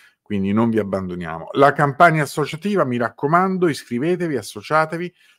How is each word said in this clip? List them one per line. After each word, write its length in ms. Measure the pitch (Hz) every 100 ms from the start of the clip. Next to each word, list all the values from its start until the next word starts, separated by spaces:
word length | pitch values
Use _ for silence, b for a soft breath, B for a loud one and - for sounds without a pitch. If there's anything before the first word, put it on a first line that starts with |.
| B B
Quindi 320 | - 104 98
non 180 | 107 117
vi 100 | 110
abbandoniamo. 680 | 101 95 92 87 85 80 -
La 200 | 135 139
campagna 520 | 139 143 135 175 160
associativa, 600 | 139 - 143 156 202 196
mi 120 | 139 120
raccomando, 720 | 113 - 143 170 190 190 175
iscrivetevi, 680 | 135 - 120 156 175 170 131
associatevi. 800 | 101 107 - 156 156 165 175 - b